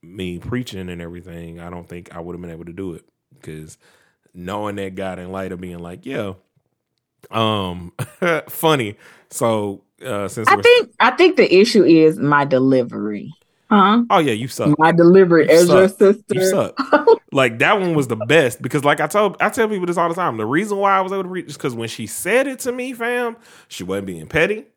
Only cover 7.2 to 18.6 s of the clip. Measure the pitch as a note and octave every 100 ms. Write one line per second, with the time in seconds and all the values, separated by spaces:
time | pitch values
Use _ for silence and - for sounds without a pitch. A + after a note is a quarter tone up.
7.2 | _ A2 A2 G#2+ F#2 F2+ F2 - - _
8.2 | F3+ D#3+ - - E3 D3 G#2+ G#2 - _
9.2 | _ - A#2 A2 G#2 G2+ _ _ B2+ G#2
10.2 | G2 - A2 G4+ A#4 A#4+ G#4 _ A#3 B3+
11.2 | F4+ F4+ G#3 F#3 G3+ A3 D3+ E3 D#3 E3
12.2 | C#3 C#3+ C#3 B2+ C3 C3 A#2+ A2 G#2 G#2
13.2 | A#2+ - _ _ _ G#3 F#3+ A3+ A#3+ G3+
14.2 | D3 A2 B2 - A#2+ D3+ D#3+ E3+ E3+ F#3+
15.2 | F#3 E3+ - D#3+ F3 D#3 F#3+ - G3 G#3
16.2 | _ F#3+ F#3+ F#3+ - - - D4 D4+ A4+
17.2 | _ C#3+ B2+ A#2 C#3+ G#3 F#3 D#3+ B2+ A2
18.2 | A2 D#3 C3 -